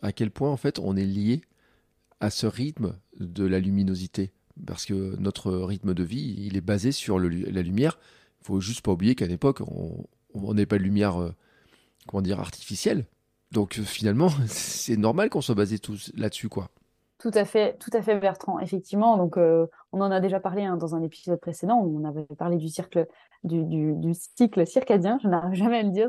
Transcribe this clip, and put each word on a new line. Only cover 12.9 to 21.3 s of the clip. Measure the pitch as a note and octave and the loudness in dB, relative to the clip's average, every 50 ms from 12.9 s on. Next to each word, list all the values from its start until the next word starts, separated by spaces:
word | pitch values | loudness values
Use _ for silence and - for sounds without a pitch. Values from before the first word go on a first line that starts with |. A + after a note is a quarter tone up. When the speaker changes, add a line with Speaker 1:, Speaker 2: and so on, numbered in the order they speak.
| A3 F3+ A#2 - _ _ _ _ _ _ _ _ - | 0 0 -2 -6 _ _ _ _ _ _ _ _ 0
Speaker 1:
Donc, | A2 G#2 - - - | 0 0 0 -2 -6
euh, | G#2+ | -6
finalement, | F#2 - - G#2+ G#2+ G2+ B2 E3 F#3 D3+ C#3 | -6 -4 -2 0 2 4 4 4 4 4 2
<laughs> | B2+ A2 | 0 -2
c'est | - - - - - - - - A#2+ G#2 | -2 -6 -6 -6 -6 -6 -2 0 2 2
normal | G#2 A2 A#2+ E3+ G#3 - | 4 4 4 4 2 0
qu'on | - F3+ | 0 0
soit | C3+ - A#2+ | 0 0 2
basé | G2+ G#2 F#2+ A2 G2+ | 2 2 2 0 -2
tous | - - G#2+ G2+ - - - | -4 -6 -10 -10 -12 -12 -6
là-dessus, | - G#2+ G#2+ - - - A2 | -4 -4 -4 -4 -6 -8 -8
quoi. | - G2+ F#2 - _ _ _ _ _ _ _ _ _ - | -6 -8 -8 -8 _ _ _ _ _ _ _ _ _ -8
Speaker 2:
Tout | - A#3 G#3 | -6 0 2
à | G#3+ G3+ | 2 2
fait, | - - A3 G#3+ - - - | 4 2 2 2 2 0 -4
tout | - - A3 | -6 -4 -2
à | A3+ | 0
fait, | F#3+ A3 G#3+ G3+ | 2 2 2 2
Bertrand. | F#3+ G3 F#3 - - - F#3 - | 2 0 0 -2 -4 -6 -4 -4
Effectivement, | F#3 F3 - F#3 F3+ - - G3+ G#3+ A#3 A3+ G3+ | -4 -4 -4 -6 -4 -2 0 2 4 6 6 6
donc, | F3+ E3+ E3 F3+ | 4 2 4 4
euh, | E3+ E3 E3 E3 E3 E3 - - - _ | 6 6 6 6 4 2 -2 -10 -14 _
on | - F#3+ | -2 0
en | G3 G3 | 0 2
a | F#3+ F#3+ | 2 2
déjà | F#3 F#3+ F#3+ F#3+ | 2 2 0 0
parlé, | F#3+ G3 F3 G3+ G3+ | -2 -2 -2 -2 -2
hein, | G3 F3+ E3+ | -2 -2 -2
dans | D#3+ E3 E3 | -4 -4 -2
un | E3 | -2
épisode | E3 D#3+ - - - F3+ | -4 -4 -6 -8 -4 -2